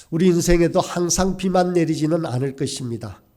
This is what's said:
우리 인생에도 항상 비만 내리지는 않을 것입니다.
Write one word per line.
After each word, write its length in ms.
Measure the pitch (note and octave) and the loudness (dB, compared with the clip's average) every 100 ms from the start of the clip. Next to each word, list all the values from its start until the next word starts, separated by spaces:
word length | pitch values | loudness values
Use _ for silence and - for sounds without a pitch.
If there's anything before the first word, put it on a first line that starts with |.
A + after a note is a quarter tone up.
| - | -6
우리 180 | D#3+ F#3 | 2 4
인생에도 520 | E3+ E3 F3 E3 F3+ | 4 4 4 4 2
항상 560 | - F3 F3 F3 F#3+ F#3 | -2 -2 -2 0 -2 -2
비만 360 | F#3+ F#3 F3+ | 0 0 2
내리지는 520 | F3 D#3 D3+ D3+ E3+ D#3+ | 2 0 0 0 0 -2
않을 300 | B2 C#3 C3 | -4 -4 -4
것입니다. 640 | C#3 - B2 A#2 G#2+ - _ | -6 -6 -8 -8 -10 -14 _